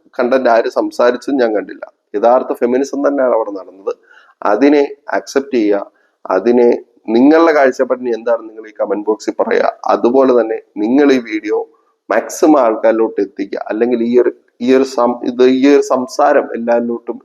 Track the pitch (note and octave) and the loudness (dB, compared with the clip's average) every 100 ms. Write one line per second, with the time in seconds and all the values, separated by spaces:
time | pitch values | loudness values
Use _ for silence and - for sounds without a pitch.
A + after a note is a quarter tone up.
0 | _ - A#2+ C3 B2 A#2 B2 B2 G#2+ - | _ -4 0 0 2 2 0 -2 -4 0
1 | A#2+ B2 - C#3 A#2 G#2 F#2+ F#2+ - _ | 0 0 -4 -2 0 -2 -6 -14 -20 _
2 | _ G#2 A2+ B2+ - C#3 A#2+ B2+ C#3 C#3 | _ 0 2 2 0 -4 -2 -2 -2 -4
3 | C#3+ C#3+ C3 A2+ G#2+ G2 F2+ F#2+ G2+ - | -2 0 0 0 -4 -8 -16 -14 -10 -10
4 | _ _ _ - - G#2+ C#3 D3 C#3+ - | _ _ _ -6 -2 2 4 4 0 -4
5 | - G2+ - C#3 C3+ B2+ G#2 G2+ G2 _ | -8 -8 -4 -6 -2 -2 0 -2 -4 _
6 | _ _ - F#2+ G#2+ A#2+ A#2+ - - _ | _ _ -4 -2 2 4 4 2 -6 _
7 | - A2 C#3 D#3+ E3 D3+ C3+ B2+ B2+ B2+ | -2 2 4 4 4 4 2 0 -4 -4
8 | B2 A2+ A#2 A2+ A2 A2 A2 G#2 G#2 G2+ | -4 -4 -2 -4 -6 -18 -16 -8 -4 -4
9 | G#2 G#2+ - G2+ - F#2+ - - - G#2 | -4 -4 -4 -4 -2 0 -2 -4 -4 0
10 | A2 C3 C3 B2 A2+ A2 - - G#2+ C3 | 0 2 2 2 0 -4 -10 -8 -2 2
11 | C#3+ C3 A2+ G#2+ G#2 A2+ A2+ _ _ _ | 2 2 -2 -8 -4 -6 -6 _ _ _
12 | - G#2 - - E3+ D3+ A#2+ A2 A2+ A2+ | -4 -4 -4 0 2 4 2 2 0 2
13 | A2 - G2 - G2+ - - G#2+ A#2+ A#2+ | 0 -2 -6 -6 -8 -8 -6 -2 -2 0
14 | A#2 A#2+ A#2+ - _ - A#2+ C3 C3 - | 0 2 0 -2 _ -6 2 2 2 0
15 | A#2+ A#2+ - B2 B2+ C3 C#3 C#3+ C#3 B2+ | 0 0 -4 2 2 4 4 4 2 -2
16 | B2 - D3 C#3 - A#2 A#2 A#2 A#2+ A#2 | -4 0 2 2 0 -6 -2 -2 -2 -6
17 | - A#2 | -8 -12